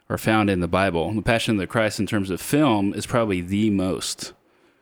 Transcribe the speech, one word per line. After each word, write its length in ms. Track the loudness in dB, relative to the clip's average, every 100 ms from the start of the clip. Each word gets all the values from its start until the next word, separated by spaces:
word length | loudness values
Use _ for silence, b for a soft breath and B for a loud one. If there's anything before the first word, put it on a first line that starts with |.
| -8
are 100 | -2
found 300 | 2 2 2
in 100 | 2
the 80 | 0
Bible. 440 | 2 2 0 -2
The 100 | -2
Passion 320 | 0 0 0
of 40 | -2
the 60 | 0
Christ, 320 | 0 0 -2
in 80 | -2
terms 240 | -2 -2
of 100 | -6
film, 520 | 0 2 4 2 0
is 120 | -2 -2
probably 340 | 0 0 0
the 300 | 0 0 2
most, 640 | 2 0 -2 -6 -8 -12 -14 b b b b